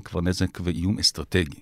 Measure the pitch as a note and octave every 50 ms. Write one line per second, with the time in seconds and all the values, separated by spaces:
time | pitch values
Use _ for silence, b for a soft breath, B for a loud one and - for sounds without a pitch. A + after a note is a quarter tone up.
0 | - - - F2 E2+ F2+ F2+ - F#2 F2+ - - F2+ F2+ E2 D#2+ E2+ F#2 G#2 -
1 | - - - - D2 - - F#2 F2+ C#2+ C2 -